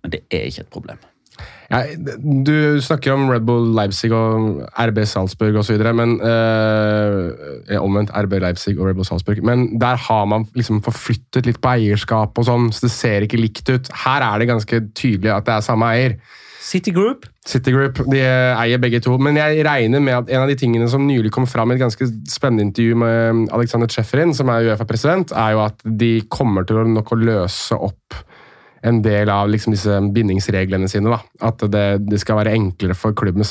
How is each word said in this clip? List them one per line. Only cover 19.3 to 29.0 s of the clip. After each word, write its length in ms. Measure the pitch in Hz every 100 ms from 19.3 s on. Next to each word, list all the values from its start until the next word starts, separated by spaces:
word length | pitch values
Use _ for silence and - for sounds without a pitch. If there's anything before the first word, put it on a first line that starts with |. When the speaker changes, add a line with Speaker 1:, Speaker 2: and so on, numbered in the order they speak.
| 147
Speaker 2:
jeg 300 | 151 156 151
regner 340 | 139 113 135
med 120 | 139 123
at 140 | 120
en 140 | 127 135
av 20 |
de 80 | 135
tingene 320 | 127 117 117
som 140 | 131 143
nylig 240 | 131 107
kom 140 | 127 123
fram 240 | 117 113
i 40 | 127
et 60 |
ganske 260 | 127 107 127 110 -
spennende 320 | - 139 110 104
intervju 240 | 98 113 117
med 540 | 117 113 113 113 110
Alexander 380 | 117 120 113 117
Cheferin, 400 | - 110 135 170
som 140 | 147 131
er 220 | 117 113
uefa-president, 640 | 107 107 123 147 185 180 -
er 160 | 110
jo 80 | 107 107
at 180 | -
de 380 | 110 110 117 113 107
kommer 320 | - 123 95 92
til 120 | 110
å 60 | 113
nok 240 | 110 107
å 80 | 113
løse 560 | 113 107 92 - - -
opp 400 | 95 - - - - - - - - _
en 200 | 120 117